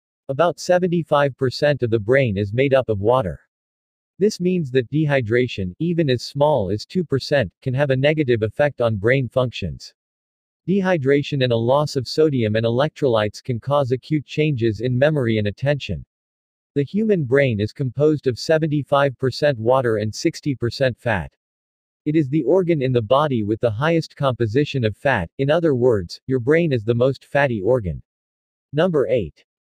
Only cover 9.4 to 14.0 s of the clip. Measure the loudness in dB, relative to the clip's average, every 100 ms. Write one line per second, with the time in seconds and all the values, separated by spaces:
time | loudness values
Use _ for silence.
9.4 | -2 -4 -8 -10 -16 _ _ _ _ _
10.4 | _ _ -2 0 0 0 2 2 0 0
11.4 | 0 0 2 2 0 -4 -4 2 2 2
12.4 | 0 0 0 0 -2 0 0 2 0 -4
13.4 | -8 -6 -2 0 0 -4